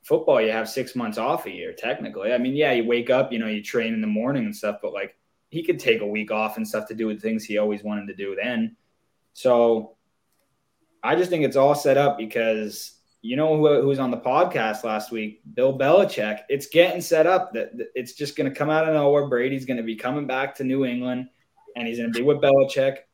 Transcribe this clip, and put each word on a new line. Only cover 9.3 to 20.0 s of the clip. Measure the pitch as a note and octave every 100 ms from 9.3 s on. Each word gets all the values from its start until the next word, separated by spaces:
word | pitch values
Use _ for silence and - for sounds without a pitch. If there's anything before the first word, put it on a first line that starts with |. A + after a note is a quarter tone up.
So | - B2+ A#2+ A#2 A2+ G#2+ _ _ _ _ _ _ _ _ _ _ _
I | A#2 D#3
just | F3+
think | E3+
it's | C#3 C3+
all | C#3
set | C#3+ C#3+ C3+
up | C#3+ C#3
because | A2 A#2+ A2+ A2 G#2+ G#2 - _ _ _
you | A2+ C3
know | D#3 D#3
who, | D3+ C#3+
who | C#3
was | C3+
on | B2+
the | A#2+
podcast | B2+ C#3 F#3 C#3 A2 G#2
last | A#2 G#2+ -
week? | A#2 G#2+ G#2+ -
Bill | - C3 C3
Belichick. | C3+ F3 G3+ - G#2+ G#2+ -
It's | C#3 -
getting | D#3 F3 F3+
set | - D#3+ D#3+
up | F#3 -
that, | A2+ - -
that | -
it's | B2+ A#2
just | - C#3+ -
gonna | C3+
come | C3+ D3+
out | D#3 D#3+
of |
nowhere. | D#3 C#3+ D3 C#3
Brady's | B2 C3 C3+
gonna | C3 B2
be | A2+
coming | A2